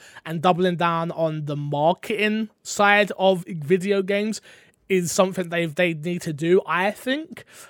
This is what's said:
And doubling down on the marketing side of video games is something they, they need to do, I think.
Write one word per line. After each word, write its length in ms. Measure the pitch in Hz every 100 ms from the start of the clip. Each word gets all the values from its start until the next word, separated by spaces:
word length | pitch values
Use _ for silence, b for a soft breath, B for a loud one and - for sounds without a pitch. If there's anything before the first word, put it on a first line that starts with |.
| B B -
And 160 | 165
doubling 360 | 180 175 185 170
down 340 | 175 165 170
on 340 | 160 165 156 147
the 120 | 147
marketing 920 | 143 143 151 180 - 208 214 214 220 _
side 480 | - - 202 202 208 -
of 240 | 190 190 175
video 560 | 180 143 185 185 196
games 400 | 190 202 214 214 B B B _ _
is 240 | 190 175
something 380 | - 190 190 175
they, 160 | 170 170
they 260 | 147 180
need 280 | 160 151 175
to 100 | 170
do, 280 | 151 165 185 -
I 240 | 165 196
think. 520 | - - 269 320 226 - B B